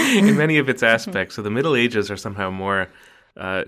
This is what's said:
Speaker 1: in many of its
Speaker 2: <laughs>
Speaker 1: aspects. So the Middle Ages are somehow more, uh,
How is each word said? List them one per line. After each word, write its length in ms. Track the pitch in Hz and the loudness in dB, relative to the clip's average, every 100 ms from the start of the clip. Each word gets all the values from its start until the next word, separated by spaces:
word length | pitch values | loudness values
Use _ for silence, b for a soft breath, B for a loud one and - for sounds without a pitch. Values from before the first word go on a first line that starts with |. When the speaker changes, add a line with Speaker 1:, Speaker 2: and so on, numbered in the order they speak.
| 285 226 | 2 4
Speaker 1:
in 200 | 202 202 | 4 4
many 200 | 156 151 | 2 2
of 120 | 135 | 0
its 120 | 123 | 2
Speaker 2:
<laughs> 120 | 117 | 4
Speaker 1:
aspects. 400 | 113 107 95 92 - | 4 0 -6 -6 -6
So 60 | |
the 80 | 104 | -4
Middle 260 | 113 160 131 | -2 0 2
Ages 340 | 120 113 101 | 2 0 -2
are 60 | 98 | -6
somehow 340 | 110 98 95 | -10 -6 -6
more, 380 | 95 98 98 92 B B B B - | -4 -2 -2 -4 B B B B -12
uh, 280 | 92 92 | -6 -6